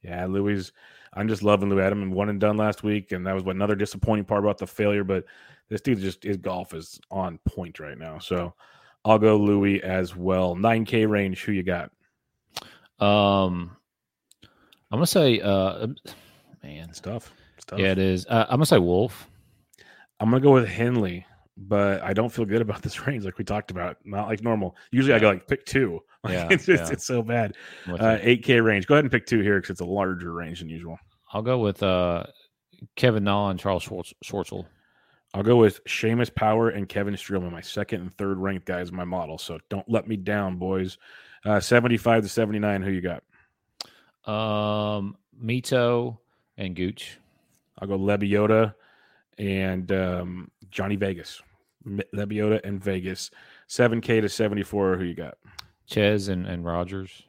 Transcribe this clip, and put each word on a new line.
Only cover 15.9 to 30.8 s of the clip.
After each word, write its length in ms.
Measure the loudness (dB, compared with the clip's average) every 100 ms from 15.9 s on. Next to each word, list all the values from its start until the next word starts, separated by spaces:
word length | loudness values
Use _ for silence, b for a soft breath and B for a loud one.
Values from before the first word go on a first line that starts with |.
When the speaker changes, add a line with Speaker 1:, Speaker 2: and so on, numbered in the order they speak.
| -8 -16 B B B B -20
Speaker 2:
man. 240 | -18 -16 -16
Speaker 1:
It's 100 | -14
tough. 340 | -10 -10 -12 _ b b
It's 80 | -10
tough. 140 | -2
Speaker 2:
Yeah, 120 | 0
it 60 | 2
is. 280 | 2 0 0
Uh, 180 | 0 2
I'm 100 | 2
gonna 80 | 6
say 140 | 4
Wolf. 500 | 6 2 0 -4 -20 -20 _ _ _ _ b b b _
Speaker 1:
I'm 100 | 2
gonna 120 | 4
go 120 | 8
with 140 | 8 6
Henley, 580 | 0 0 2 0 -4 -12 b _ -20
but 440 | -2 2 2 0
I 100 | -2
don't 160 | -2 -2
feel 160 | -2 0
good 160 | 0
about 200 | 0 -4
this 220 | -8 -6 -6
<laughs> 0 |
range 180 | -4 -8
like 120 | -8
we 60 |
talked 280 | -6 -6 -6
about. 260 | -8 -8 -8 -10
Not 220 | -6 -4
like 140 | -4
normal. 340 | 0 -2 -2 B B
Usually 220 | 0 4
I 60 | 6
go, 80 | 6
Speaker 2:
Yeah. 60 |
Speaker 1:
like, 140 | 4 -2
pick 180 | -6 -2
two. 340 | 0 0 -4 _
<laughs> 40 | b
Like, 100 | -6
Speaker 2:
Yeah, 140 | -4 2
Speaker 1:
it's 160 | 0 4
just, 160 | 2
Speaker 2:
yeah. 100 | 2
Speaker 1:
it's 140 | -6 -4
so 160 | -4
bad. 340 | -2 -2 -2 -6 B B B
Speaker 2:
I'm 60 |
with 80 | 0
Speaker 1:
Uh, 80 | 2
Speaker 2:
you. 80 | 4
Speaker 1:
eight 220 | 4 4
K 180 | 6 4
range. 240 | 6 2 4
Go 80 |
ahead 120 | 4 4
and 60 |
pick 140 | 0 2
two 140 | 2
here 200 | 4 2
'cause 120 | 0
it's 100 | -8
a 40 | -4
larger 460 | -2 -2 -4 -8
range 280 | -10 -10 -10
than 100 | -12
usual. 300 | -12